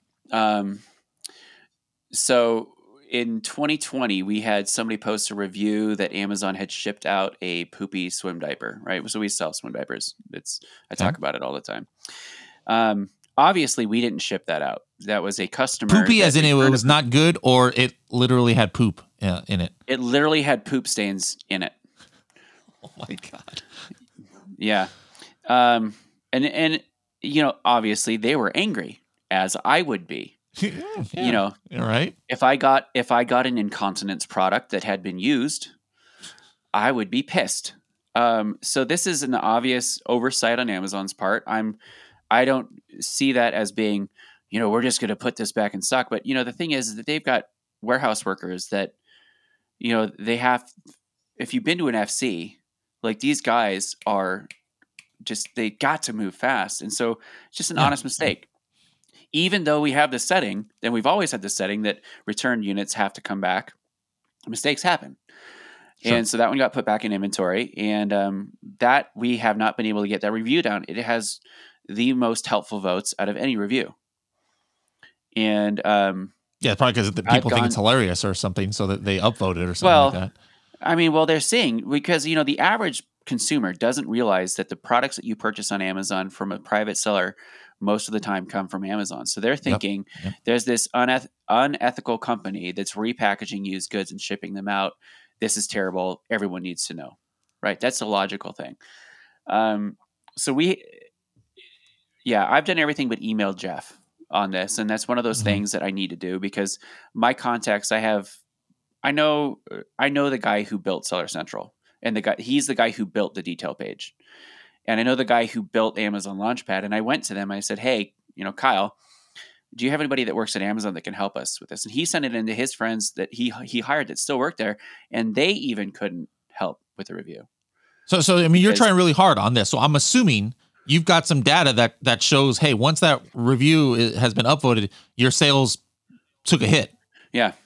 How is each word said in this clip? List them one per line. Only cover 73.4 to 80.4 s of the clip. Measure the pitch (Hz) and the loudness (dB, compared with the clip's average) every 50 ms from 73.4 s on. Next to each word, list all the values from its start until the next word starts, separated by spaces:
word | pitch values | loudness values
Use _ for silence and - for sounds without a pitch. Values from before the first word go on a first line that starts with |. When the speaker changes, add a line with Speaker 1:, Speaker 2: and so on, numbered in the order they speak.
| 123 135 120 | -4 -2 -2
Speaker 1:
review. | 104 101 101 127 131 - - - _ _ _ _ _ _ _ _ _ _ _ _ _ _ _ _ _ _ _ _ _ - - _ _ _ _ - | -2 -2 -2 -2 -2 -2 -4 -10 _ _ _ _ _ _ _ _ _ _ _ _ _ _ _ _ _ _ _ _ _ -20 -20 _ _ _ _ -4
And, | 113 107 107 107 104 104 104 104 - - | -2 0 2 2 2 0 0 -2 -2 0
um, | 104 104 101 98 98 95 92 98 - _ _ _ _ _ _ | 2 2 4 2 2 0 -4 -8 -12 _ _ _ _ _ _
Speaker 2:
Yeah, | - 120 101 | -2 0 2
probably | - 135 127 104 | 2 2 2 4
'cause | 117 101 104 | 2 0 0
the | 87 113 92 | -2 -2 2
Speaker 1:
I've | 110 120 | 2 2
Speaker 2:
people | 127 123 120 | 4 4 2
think | 120 117 120 | 2 2 2
it's | 120 113 | 0 0
Speaker 1:
gone | 113 101 | 2 4
Speaker 2:
hilarious | 113 127 131 107 90 87 - - | 4 4 4 4 2 0 0 -2
or | 98 90 | -2 -2
something, | - - 95 92 107 98 101 | -2 -4 -2 -2 -2 -2 -2
so | 104 - 101 | -2 -2 -2
that | 95 98 - 98 | -2 -2 -2 -2
they | 101 98 92 | -2 0 2
upvote | 98 117 117 - 101 95 87 | 2 0 0 0 0 0 0
it | 85 90 90 | 0 -2 -4
or | 90 | -2
something | - 185 | 2 4
Speaker 1:
Well, | 185 165 151 139 135 | 6 8 8 6 6
Speaker 2:
like | - | 2
that. | 90 95 - - _ | -2 -6 -6 -10 _